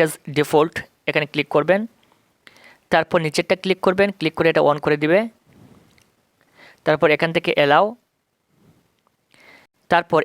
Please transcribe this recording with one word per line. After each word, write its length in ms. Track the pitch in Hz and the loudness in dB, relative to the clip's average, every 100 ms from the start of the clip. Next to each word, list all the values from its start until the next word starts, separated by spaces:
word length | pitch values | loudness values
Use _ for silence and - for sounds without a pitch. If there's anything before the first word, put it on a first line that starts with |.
| 160 | -2
as 60 | - - 143 | -4 -8 -4
default 380 | 147 156 160 - - _ - | 0 0 0 -4 -16 _ -6
এখানে 160 | 151 147 | -6 -4
ক্লিক 160 | 147 143 151 | -6 -2 0
করবেন। 240 | 151 190 226 _ _ _ _ _ - _ - _ - | 0 0 -2 _ _ _ _ _ -20 _ -20 _ -2
তারপর 240 | 165 160 180 156 | -2 0 -2 -2
নিচেরটা 300 | 147 170 185 | -4 -2 -2
ক্লিক 160 | 190 185 - | -2 -2 -2
করবেন, 220 | 185 202 196 | 0 -2 -2
ক্লিক 140 | 160 - | -6 -2
করে 100 | 165 | 0
এটা 80 | 160 147 | 2 2
on 80 | 147 151 | 0 -2
করে 120 | 147 | -2
দিবে। 160 | 151 180 226 - _ _ - _ _ _ _ _ _ _ _ _ - _ - | 0 0 0 -10 _ _ -20 _ _ _ _ _ _ _ _ _ -20 _ -4
তারপর 220 | 151 165 151 | 0 2 2
এখান 140 | 165 170 | 0 -2
থেকে 140 | - - | -2 0
অ্যালাউ, 280 | 143 147 208 240 _ _ _ _ _ _ _ _ _ _ _ _ _ _ - - _ _ - | 4 4 2 -4 _ _ _ _ _ _ _ _ _ _ _ _ _ _ -20 -20 _ _ 0
তারপর 280 | 170 170 160 | 0 2 -2